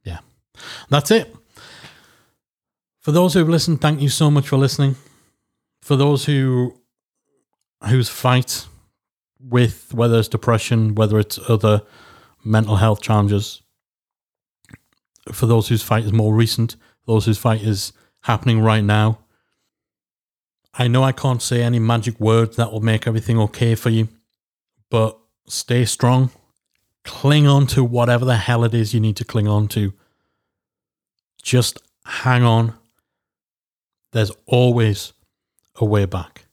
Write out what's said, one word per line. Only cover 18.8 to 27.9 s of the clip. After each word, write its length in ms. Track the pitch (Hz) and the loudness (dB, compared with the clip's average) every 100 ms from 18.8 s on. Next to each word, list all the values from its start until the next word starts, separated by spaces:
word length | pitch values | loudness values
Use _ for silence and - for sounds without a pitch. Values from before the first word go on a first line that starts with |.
now, 360 | 104 107 107 113 _ _ _ _ _ _ _ _ _ _ _ _ _ _ _ | 2 2 2 -2 _ _ _ _ _ _ _ _ _ _ _ _ _ _ _
I 140 | - 123 | -2 2
know 160 | 123 | 2
I 80 | 135 | 2
can't 300 | 123 135 120 | 0 -2 -2
say 200 | - 120 | -2 -2
any 180 | 120 120 | 0 0
magic 400 | 113 117 110 113 | 0 0 -2 -2
words 360 | 107 113 113 - | 2 2 2 -2
that 160 | 117 | -4
will 100 | 110 | -2
make 240 | 110 110 - | -2 0 -2
everything 320 | 110 107 113 | -4 -2 0
okay 380 | 104 - 117 113 | 0 0 -2 0
for 140 | 120 | 0
you, 180 | 110 110 _ _ _ _ _ _ _ _ | 0 -2 _ _ _ _ _ _ _ _
but 300 | 117 110 - _ _ _ | -2 -2 -6 _ _ _
stay 380 | - - 123 120 | -12 -4 -2 -2
strong. 460 | - 123 127 131 _ _ _ _ _ _ _ | 0 2 2 0 _ _ _ _ _ _ _
Cling 440 | - - 135 147 147 | -20 -4 0 4 4
on 200 | 139 135 | 4 2
to 160 | - | 0
whatever 420 | 123 | 0